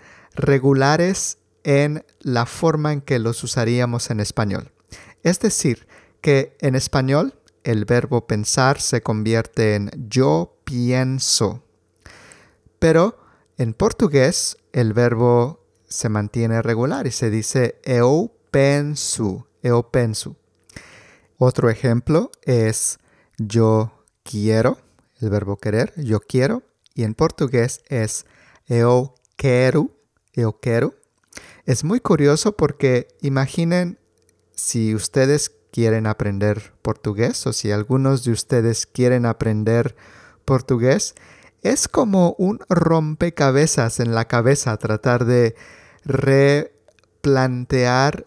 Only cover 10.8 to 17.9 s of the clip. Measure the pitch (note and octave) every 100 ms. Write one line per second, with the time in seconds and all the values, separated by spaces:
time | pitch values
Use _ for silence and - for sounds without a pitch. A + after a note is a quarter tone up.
10.8 | B2 B2+ C3 C3 - - G2+ F2+ _ _
11.8 | _ _ - - - - _ _ _ -
12.8 | E3 D#3+ G3+ - _ _ _ - A#2 A2
13.8 | G3+ - G3+ C#3+ C3 - - - _ -
14.8 | A2+ G#2+ A#2+ A#2 A#2+ A#2+ B2 E3 _ _
15.8 | - - A#2 G#2 G#2 A#2+ A2+ A2+ A2+ A2+
16.8 | C3 C#4 C#3+ - A#2 A2 - C3+ A#2+ -
17.8 | -